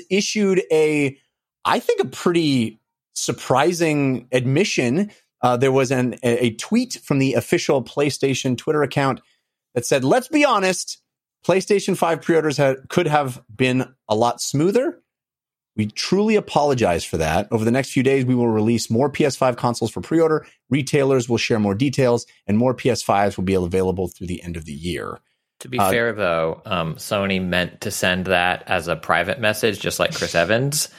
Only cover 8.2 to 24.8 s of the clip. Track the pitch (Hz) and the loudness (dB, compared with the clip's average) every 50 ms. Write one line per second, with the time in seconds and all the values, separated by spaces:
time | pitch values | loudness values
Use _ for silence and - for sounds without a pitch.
8.2 | - 139 131 - - 135 123 117 - - 156 151 147 139 - 151 139 135 127 120 | -2 -2 -2 -2 -2 -2 -4 -2 -2 -2 0 0 0 0 0 0 0 0 0 -4
9.2 | - _ _ _ _ _ _ _ _ _ _ 127 120 - 151 139 123 135 190 254 | -8 _ _ _ _ _ _ _ _ _ _ -6 -2 0 0 0 2 2 2 2
10.2 | 247 - - 302 285 277 240 208 190 185 185 - - - - - _ _ _ _ | 0 0 0 2 4 4 4 2 2 0 -2 -2 -6 -10 -12 -16 _ _ _ _
11.2 | _ _ _ _ _ - 175 190 185 - 214 202 - - 185 - - 170 170 147 | _ _ _ _ _ 0 0 0 2 2 0 0 2 -2 -2 0 0 0 0 -2
12.2 | - - 170 160 147 156 139 127 143 135 131 131 - - - 175 175 151 151 151 | 0 2 2 2 2 0 0 2 2 2 2 -2 -6 -2 -2 0 0 2 2 0
13.2 | 143 131 123 - - _ 104 - 127 127 127 131 127 - _ _ _ - 107 107 | 0 0 -6 -10 -16 _ -4 -2 0 0 2 0 -2 -4 _ _ _ -2 0 2
14.2 | 117 120 120 - - - - 139 156 185 202 240 269 330 - - _ _ _ _ | 2 0 0 -2 -8 -4 -2 0 0 2 2 2 0 0 -6 -8 _ _ _ _
15.2 | _ _ _ _ _ _ _ _ _ _ _ 107 110 104 - - - - - 190 | _ _ _ _ _ _ _ _ _ _ _ -4 -4 -4 -4 -8 -4 0 0 2
16.2 | 208 220 220 202 - - - 160 147 147 139 123 110 92 85 82 - - - 82 | 2 4 2 2 0 0 0 2 2 2 2 2 2 2 2 0 -2 -4 -4 -2
17.2 | 80 78 80 90 104 - - 113 110 113 117 135 131 - - 135 123 131 135 139 | 0 0 0 0 -2 0 -2 0 0 2 0 0 -2 -2 -2 0 2 2 2 2
18.2 | 131 123 127 123 120 117 110 107 107 113 120 110 - - 113 113 135 147 139 - | 2 2 0 2 2 2 2 2 2 2 2 0 0 0 0 0 0 0 0 0
19.2 | 156 139 127 - 135 127 117 - - 123 117 - - 110 - - 92 - 160 165 | 0 0 2 0 0 0 0 0 -2 -2 -2 0 -4 -6 -6 -8 -6 -2 0 2
20.2 | 165 160 156 151 147 - _ _ _ _ 123 147 135 - - 147 135 135 135 131 | 2 2 2 0 -2 -8 _ _ _ _ -2 -2 0 0 0 2 2 4 2 2
21.2 | 120 120 120 110 - - 120 110 104 101 98 101 139 147 131 - 135 120 120 120 | 2 0 -2 -2 0 0 0 0 2 0 0 0 0 0 0 2 2 2 2 0
22.2 | - - _ _ _ - 101 107 120 131 123 - - 135 113 - - - 110 98 | -2 -6 _ _ _ 0 0 2 2 2 0 0 0 0 0 0 0 0 2 2
23.2 | 101 101 98 - 95 92 95 92 90 87 90 95 95 92 92 92 92 90 - - | 2 0 0 -2 -2 0 2 0 0 0 0 0 0 0 -2 -2 -4 -8 -8 -12
24.2 | 95 87 90 - - 87 85 82 78 82 73 71 | -10 -10 -10 -10 -10 -10 -10 -10 -10 -12 -14 -10